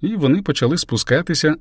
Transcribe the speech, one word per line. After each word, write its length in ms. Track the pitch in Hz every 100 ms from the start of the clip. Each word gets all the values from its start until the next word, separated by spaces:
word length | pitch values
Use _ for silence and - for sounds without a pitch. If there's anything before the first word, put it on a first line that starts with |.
і 160 | - 220
вони 260 | 139 165
почали 360 | 196 - - 175
спускатися 800 | - 117 - 131 175 160 156 160